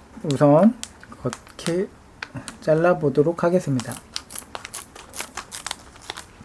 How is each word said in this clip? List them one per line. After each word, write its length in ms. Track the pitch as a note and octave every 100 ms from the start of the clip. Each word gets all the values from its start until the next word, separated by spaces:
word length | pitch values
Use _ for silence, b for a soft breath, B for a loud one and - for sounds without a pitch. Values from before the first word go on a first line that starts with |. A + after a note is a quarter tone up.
| - -
우선 500 | E3 C3 D3 D3 G3+ - - - - -
겉게 640 | B2+ - - - - E3+ G#3+ - - - - B2+ - -
잘라보도록 840 | - D#3 E3+ E3+ D3+ C#3 D3 E3+
하겠습니다. 500 | F3 F3+ D#3+ C3 - - - - - - - - - - - - - - - - - - - - - - - - - -